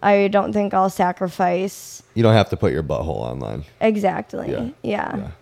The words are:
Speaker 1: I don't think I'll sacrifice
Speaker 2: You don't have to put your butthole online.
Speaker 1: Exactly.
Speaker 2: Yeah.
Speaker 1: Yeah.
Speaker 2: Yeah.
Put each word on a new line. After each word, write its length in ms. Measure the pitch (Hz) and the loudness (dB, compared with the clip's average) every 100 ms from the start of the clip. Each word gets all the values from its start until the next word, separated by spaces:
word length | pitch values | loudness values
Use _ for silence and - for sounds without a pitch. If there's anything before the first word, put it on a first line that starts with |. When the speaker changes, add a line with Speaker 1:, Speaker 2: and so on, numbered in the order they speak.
Speaker 1:
I 260 | 202 202 202 | 4 4 4
don't 240 | 202 190 | 2 0
think 220 | 208 202 | -2 0
I'll 160 | 196 190 | 2 0
sacrifice 1120 | - 180 180 185 - 180 175 190 - - - _ | 2 0 0 -6 0 0 2 -2 -6 -18 -20 _
Speaker 2:
You 80 | - | 2
don't 120 | 113 | 6
have 140 | 110 98 | 6 4
to 60 | - | 2
put 160 | 101 | 0
your 100 | 67 | 0
butthole 380 | 73 71 78 58 60 | -2 -2 -2 -4 -6
online. 340 | 64 57 57 76 _ | -6 -8 -8 -10 _
Speaker 1:
Exactly. 720 | 220 208 196 180 214 - - | 0 2 0 -2 -8 -8 -6
Speaker 2:
Yeah. 100 | - 240 302 | -4 -6 -8
Speaker 1:
Yeah. 340 | - 208 - 202 | -6 -4 -4 -8
Speaker 2:
Yeah. 60 | 196 - | -10 -14